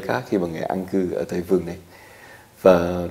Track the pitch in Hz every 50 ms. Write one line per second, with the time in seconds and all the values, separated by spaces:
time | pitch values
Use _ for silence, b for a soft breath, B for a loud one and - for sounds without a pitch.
0 | 101 - 117 123 127 - 117 98 87 85 80 80 - - - 95 90 90 - 98
1 | 92 87 - - - - 90 90 87 90 95 90 85 85 85 - - B B B
2 | B B B B B B B B B B - - - 98 92 87 87 87 90 90
3 | 87 87